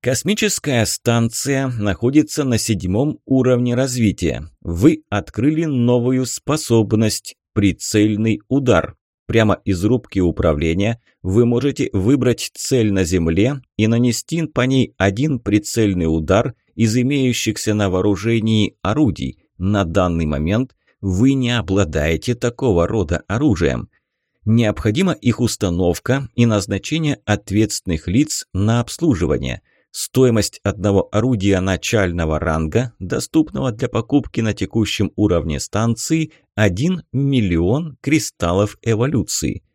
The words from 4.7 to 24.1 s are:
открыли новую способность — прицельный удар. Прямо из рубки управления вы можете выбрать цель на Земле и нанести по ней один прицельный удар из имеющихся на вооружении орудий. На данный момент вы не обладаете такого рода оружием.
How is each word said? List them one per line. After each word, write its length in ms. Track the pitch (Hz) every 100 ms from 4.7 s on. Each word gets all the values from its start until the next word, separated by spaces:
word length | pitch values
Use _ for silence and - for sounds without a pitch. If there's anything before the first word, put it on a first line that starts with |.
| 85 135 - _
открыли 560 | 101 - - 135 156 165
новую 600 | 131 120 123 120 131 127
способность — 1080 | - - 151 - 117 110 110 110 - - - _
прицельный 880 | - 101 - - 107 107 104 113 110 _
удар. 480 | 135 123 92 - - _ _ -
Прямо 320 | 113 110 95 -
из 180 | 90
рубки 360 | 104 123 - 98
управления 800 | 87 78 85 73 80 87 101 117 _ _
вы 240 | 95 101 120
можете 440 | 120 139 135 135
выбрать 580 | 98 98 139 123 113 - -
цель 380 | - 127 110
на 100 | 98
Земле 580 | 85 92 80 82 113 139 _ -
и 120 | 110
нанести 600 | 117 123 113 - 165 156
по 140 | -
ней 320 | 127 131 123 _
один 420 | 95 98 151 127
прицельный 640 | 104 104 - - 107 90 80
удар 480 | 80 78 98 123 - _ -
из 200 | 110 120
имеющихся 800 | 123 143 131 117 - 101 -
на 160 | 104 101
вооружении 880 | 92 101 95 110 117 110 110 104 _
орудий. 640 | 92 117 139 - 65 - _ -
На 260 | 92 101
данный 420 | 85 85 90 82 78
момент 520 | 71 78 107 127 _ _ _
вы 320 | 101 92 131
не 240 | 135 123 120
обладаете 760 | 85 98 85 78 76 82 - 120
такого 520 | 120 - 131 87 87
рода 360 | 113 85 87 -
оружием. 600 | 107 147 92 78 62 58 _ _